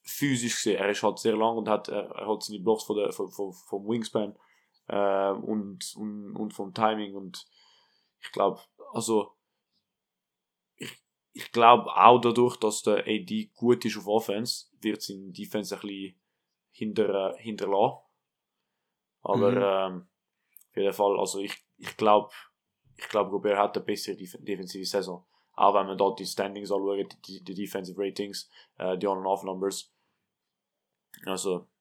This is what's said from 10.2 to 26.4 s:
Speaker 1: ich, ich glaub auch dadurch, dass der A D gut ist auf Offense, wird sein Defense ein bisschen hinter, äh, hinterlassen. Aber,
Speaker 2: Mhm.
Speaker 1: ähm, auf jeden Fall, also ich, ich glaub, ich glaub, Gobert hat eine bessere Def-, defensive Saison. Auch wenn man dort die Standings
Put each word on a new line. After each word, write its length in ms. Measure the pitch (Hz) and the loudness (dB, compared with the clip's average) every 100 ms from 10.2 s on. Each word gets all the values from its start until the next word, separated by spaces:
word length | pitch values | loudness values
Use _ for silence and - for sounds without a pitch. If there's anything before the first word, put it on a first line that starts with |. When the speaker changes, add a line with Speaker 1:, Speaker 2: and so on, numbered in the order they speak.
| _ _ _ _ _ - | _ _ _ _ _ -18
Speaker 1:
ich, 160 | - - _ _ _ | -18 -18 _ _ _
ich 200 | - - | -18 -6
glaub 360 | 120 117 120 - | 6 10 10 6
auch 320 | - 107 123 | 8 10 10
dadurch, 380 | 117 113 123 - | 8 4 4 2
dass 240 | 107 - | -2 0
der 180 | - 104 - | 2 2 2
A 100 | 110 | -4
D 320 | 90 110 107 _ | -4 -6 -8 _
gut 300 | 120 120 117 | 2 4 2
ist 120 | 107 | -4
auf 100 | 95 | 0
Offense, 580 | 107 110 101 117 - - _ | 0 0 -2 -4 -8 -12 _
wird 200 | 107 107 | -4 -4
sein 300 | - 98 95 | -6 -12 -14
Defense 420 | 92 107 107 98 | -14 -8 -6 -6
ein 80 | - | -8
bisschen 380 | 104 98 - - _ _ _ _ _ | -8 -10 -12 -16 _ _ _ _ _
hinter, 600 | - 110 104 101 98 95 - | -10 -4 0 0 0 -2 -4
äh, 60 | |
hinterlassen. 580 | 113 101 98 98 123 - - _ _ _ _ _ _ _ _ _ _ _ | -8 -6 0 2 2 0 -12 _ _ _ _ _ _ _ _ _ _ _
Aber, 300 | - 98 101 | -2 2 4
Speaker 2:
Mhm. 60 | 101 98 95 95 92 | 4 2 2 -2 -6
Speaker 1:
ähm, 60 | - _ _ _ _ _ _ | -14 _ _ _ _ _ _
auf 60 | - | -2
jeden 180 | 98 | -2
Fall, 260 | 95 101 98 | 2 2 2
also 200 | 95 98 | 0 -4
ich, 160 | 101 - _ _ | -8 -10 _ _
ich 180 | - - | -16 0
glaub, 360 | 107 104 104 - - _ _ _ _ - | 4 4 4 -8 -20 _ _ _ _ -18
ich 120 | - | -4
glaub, 220 | 107 95 | -2 0
Gobert 280 | 98 104 101 | 0 0 2
hat 200 | 104 104 | 2 0
eine 80 | - | -6
bessere 320 | 101 - 92 | -6 -6 -10
Def-, 200 | 92 - | -12 -14
defensive 460 | - 92 90 98 92 | -8 -8 -8 -10 -4
Saison. 400 | 101 92 87 - _ _ | -2 -4 -8 -16 _ _
Auch 200 | - 98 | 2 4
wenn 140 | 101 95 | 4 2
man 100 | 95 | 2
dort 220 | 98 92 | 0 0
die 60 | 92 | -6
Standings 460 | - | -4